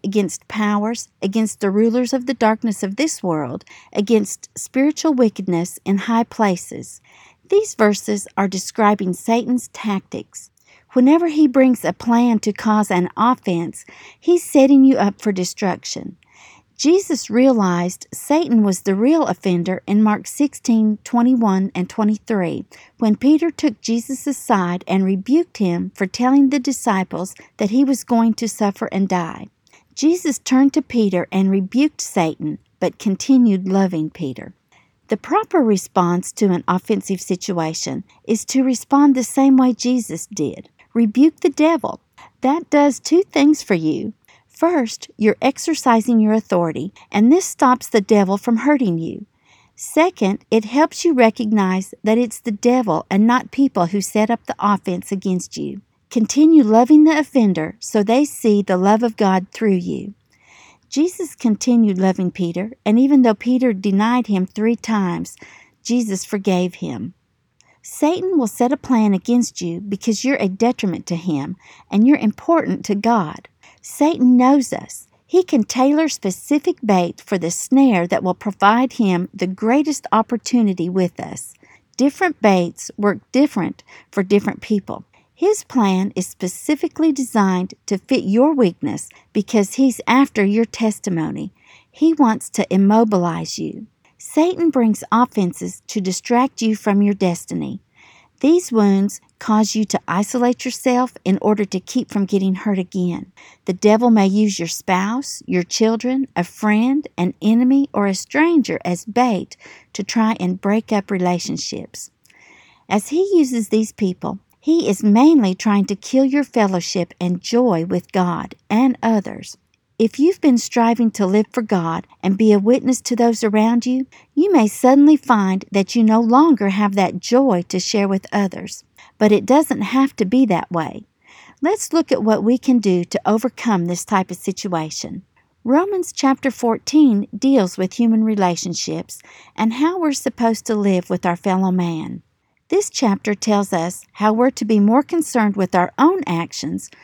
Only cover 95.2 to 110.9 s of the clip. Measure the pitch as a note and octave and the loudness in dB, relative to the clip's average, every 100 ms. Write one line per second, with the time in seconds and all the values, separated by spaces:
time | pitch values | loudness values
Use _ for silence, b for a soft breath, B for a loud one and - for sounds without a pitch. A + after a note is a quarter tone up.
95.2 | B3 G#3+ F3+ - F3+ - - G#3+ F#3 F3+ | 2 0 -2 -4 -12 -14 -10 -6 -4 -6
96.2 | - A#3+ C4 - A3+ G#3+ G#3+ G3+ G3+ G3+ | -2 0 0 -2 -4 -2 0 2 2 0
97.2 | F#3 E3+ - F3 C#3 - _ b b b | -2 -2 -8 -8 -8 -10 _ b b b
98.2 | b - C#4 F4 - A3+ G3+ G3 G3+ - | b -2 2 2 2 0 2 2 0 -6
99.2 | _ _ - G#3+ G#3+ A3 G#3 F#3+ - F3 | _ _ -2 0 0 -2 -4 -4 -4 -4
100.2 | G#3 B3 B3 B3 B3+ - C4 B3 B3+ - | -2 -2 0 -2 -6 -4 -2 0 -2 -4
101.2 | F#3+ G3 G#3 G#3+ G3+ F#3 - C4 - G3+ | -2 0 0 0 -2 -6 -4 -6 -4 -4
102.2 | F#3+ G3 F#3+ F#3 G#3+ F#3+ F3+ F#3+ F3+ E3+ | -2 0 0 -2 -2 -4 -4 -4 -4 -6
103.2 | - b b b - F#3 G#3+ A3 A#3+ A3 | -12 b b b -8 0 2 4 4 4
104.2 | G3 G3+ G#3+ G3 E3 - - F#3 G3 B3 | 4 2 0 -2 -8 -8 -4 -2 -2 -6
105.2 | - - - F3+ F3 - A3 A3+ B3 C4 | -8 -12 -4 -4 -2 0 0 0 -2 -4
106.2 | C4+ - F3 - G#3+ G#3 B3 C#4+ - - | -4 -4 -6 -4 0 2 2 0 -4 -4
107.2 | F3+ - G#3+ A#3 B3+ C#4 C#4 G#3 G3+ F#3+ | -4 -2 0 2 4 2 0 -2 -2 -4
108.2 | - C#4+ E4 E4 G3 D#3+ F3+ F3 - A#3+ | -4 0 2 2 0 -4 -4 -6 -4 0
109.2 | B3 F#3+ - - B B B - G3 A3+ | 0 0 -6 -16 B B B -12 -4 0
110.2 | A3 A3+ F3+ F#3 G3 A3 - | 0 0 -4 -4 -2 -2 -2